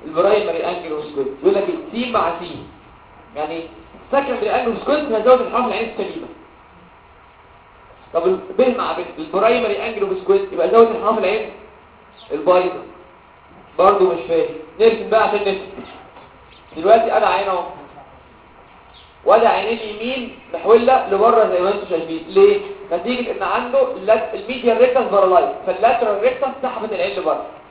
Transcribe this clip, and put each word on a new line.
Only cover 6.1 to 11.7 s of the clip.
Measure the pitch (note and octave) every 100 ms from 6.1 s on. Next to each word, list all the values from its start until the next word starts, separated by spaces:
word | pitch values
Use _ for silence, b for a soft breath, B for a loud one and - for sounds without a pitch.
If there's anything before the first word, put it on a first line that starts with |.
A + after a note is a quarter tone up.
| - - - - - - - - - - - - - - - - - - - -
طب | E3 E3+
ال-، | F#3 - -
ب | B3+ G3+
مع | D#3+
ب، | E3 F3+ -
البرايمري | D#3 F#3 A3+ B3 A3 G3+ A3
انجل | G3+
اوف | F#3+ F#3
سكوينت | - G3 -
يبقى | E3+ -
زود | A3+ A3+ -
انحراف | G3+ A3+
العين | F#3+ A3 G#3+ - -